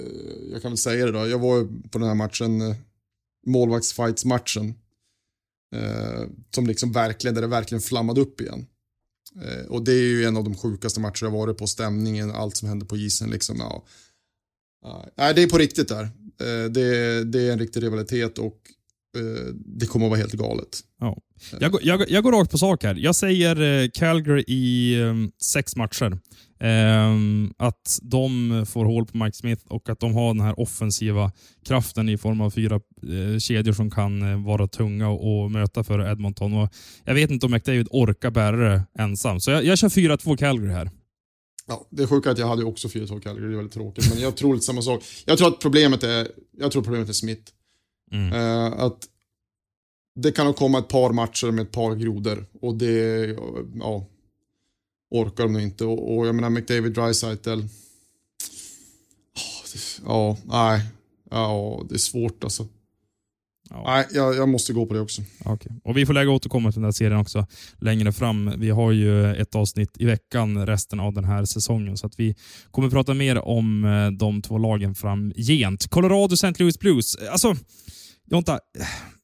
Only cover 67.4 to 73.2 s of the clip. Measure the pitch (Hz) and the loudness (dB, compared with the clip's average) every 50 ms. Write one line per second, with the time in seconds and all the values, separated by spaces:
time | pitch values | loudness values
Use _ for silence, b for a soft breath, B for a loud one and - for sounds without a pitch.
67.4 | 101 - B B B B B B - 110 110 110 107 104 101 - 123 117 110 104 | -4 -4 B B B B B B -2 0 2 2 2 2 0 0 0 -2 0 0
68.4 | 101 104 - - 113 110 107 113 117 113 110 107 104 104 104 104 104 101 104 - | -2 -2 -2 -2 0 2 2 4 4 4 4 4 4 4 4 4 4 4 2 0
69.4 | 107 - - 110 104 - - 107 104 - - - 117 113 113 110 - - - 120 | -2 -2 0 0 0 0 0 -2 -2 -2 -2 0 0 2 2 0 -2 -4 -2 -2
70.4 | 113 107 104 101 98 107 107 98 - - - 104 92 104 98 101 95 92 101 101 | 0 0 0 -2 0 0 0 -2 -2 -4 -6 -4 -4 -4 -2 -2 -2 0 0 0
71.4 | 101 - - 110 - - 117 110 104 101 98 - - 107 - - 113 110 104 B | 0 -2 -2 -4 -2 -2 -2 -2 -2 -4 -6 -6 -8 -8 -4 -2 -2 -2 -2 B
72.4 | B B B B B B B 131 135 131 127 135 127 135 135 135 | B B B B B B B 0 0 2 4 2 2 2 0 0